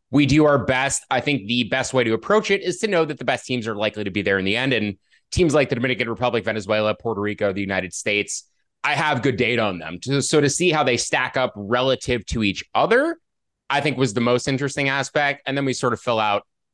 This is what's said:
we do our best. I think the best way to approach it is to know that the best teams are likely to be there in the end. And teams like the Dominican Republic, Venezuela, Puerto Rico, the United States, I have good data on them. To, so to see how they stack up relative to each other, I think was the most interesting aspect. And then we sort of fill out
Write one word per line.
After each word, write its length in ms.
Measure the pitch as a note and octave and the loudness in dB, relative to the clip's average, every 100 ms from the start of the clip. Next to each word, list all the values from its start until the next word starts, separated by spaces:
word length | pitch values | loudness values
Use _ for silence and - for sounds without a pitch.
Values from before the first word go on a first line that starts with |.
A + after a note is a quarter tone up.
| _ | _
we 140 | C3+ | 0
do 220 | C#3+ D3+ D3+ | 4 6 6
our 180 | C#3 | 4
best. 400 | F#2+ C3 C3+ - - | 2 0 0 -4 -2
I 100 | C3 | -2
think 260 | D3 C#3 G2+ | 0 -4 -2
the 180 | A#2+ | -4
best 280 | A2 C3 B2 | -2 -2 0
way 100 | C3 | 0
to 100 | A#2 | 2
approach 360 | A2 - G#3+ G#3 | 0 2 0 2
it 120 | G3 | -2
is 160 | F3+ F3 | -2 -4
to 100 | A3 | 0
know 160 | F3+ | 0
that 140 | D#3 D3 | 0 -2
the 80 | C#3 | -4
best 180 | B2+ | -4
teams 240 | - B2+ A2 | -2 -4 -4
are 60 | |
likely 300 | G#2 G#2+ G#2+ | -2 -2 -2
to 60 | G2+ | -4
be 120 | F#2+ | -2
there 160 | G2 G2 | 0 2
in 80 | F#2+ | 2
the 100 | A2 | 0
end. 160 | C3+ | 0
And 240 | A#2 G#2 G2 _ _ _ | 0 -2 -6 _ _ _
teams 240 | - E3+ | 2 4
like 140 | D3 C3+ | 4 2
the 60 | |
Dominican 340 | A#2+ B2+ B2+ A#2 | 0 -2 -2 -4
Republic, 360 | A2+ B2 A#2 | -2 0 0
Venezuela, 500 | G#2+ A2 G2 G#2+ G#2+ | -2 -4 0 0 2
Puerto 260 | G#2 A#2 G2+ | 0 -4 -2
Rico, 320 | G#2 G2+ G#2 | -2 0 -2
the 80 | F#2+ | -2
United 320 | G2 F#2+ F2+ | -2 -2 -4
States, 520 | - A2 G#2 G2+ - - _ _ _ | -6 -2 0 -2 -6 -12 _ _ _
I 120 | C#3 | -4
have 280 | C#3+ D#3 C#3 | 0 0 0
good 140 | C#3 G#2+ | 0 0
data 240 | A#2 A#2+ | 0 2
on 180 | G#2+ F2 | 0 -2
them. 200 | D#2 F2 | -10 -12
To, 180 | B2+ C#3 | -4 -2
so 180 | B2+ D3+ | 2 2
to 80 | C#3+ | 2
see 220 | - F3 | 2 0
how 120 | D3+ | 2
they 140 | C3 A#2+ | 2 0
stack 400 | - C#3+ B2+ C3+ | 0 -2 -2 -2
up 160 | B2+ G#2 | -2 -4
relative 680 | G2+ A#2+ C3 B2 - A#2+ - | -2 0 2 0 0 -4 -2
to 160 | A#2 | -2
each 220 | G#2 F#2 - | -2 -2 -4
other, 440 | A2+ D#3+ A#3+ D#4+ E4 _ _ _ _ - | 0 4 4 2 -4 _ _ _ _ -4
I 140 | C#3+ | -2
think 160 | D3 B2+ | 0 0
was 160 | C3 | 0
the 80 | G#2 | 2
most 260 | A#2+ B2 - | 2 2 0
interesting 400 | C3 C#3 D3 C#3 | -2 -2 -2 -2
aspect. 540 | C#3 C3 D3+ C#3+ C3+ | -2 -2 0 0 -2
And 100 | - C#3 | -4 -2
then 100 | C3+ | -2
we 80 | |
sort 180 | A#2+ B2+ | 0 -2
of 80 | A2+ | -2
fill 200 | - A2+ | -2 0
out 260 | G#2+ G2+ - _ _ | 2 0 -4 _ _